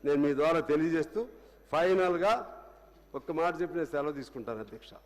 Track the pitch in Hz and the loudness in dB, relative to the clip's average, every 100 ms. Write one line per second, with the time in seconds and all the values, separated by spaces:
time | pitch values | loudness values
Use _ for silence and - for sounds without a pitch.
0 | 139 143 147 139 151 165 156 151 160 165 | 2 2 2 2 2 2 2 2 2 0
1 | 156 208 240 - - - _ 151 180 185 | -2 -4 -6 -10 -20 -20 _ 2 4 4
2 | 185 175 190 233 - - - - - - | 2 2 2 2 -2 -16 -20 -20 -20 -20
3 | - 139 - 156 165 160 175 170 156 147 | -14 -12 -6 -2 0 0 -4 -2 -2 -2
4 | 147 143 123 127 113 110 107 110 - - | -4 -6 -10 -12 -10 -10 -10 -16 -20 -20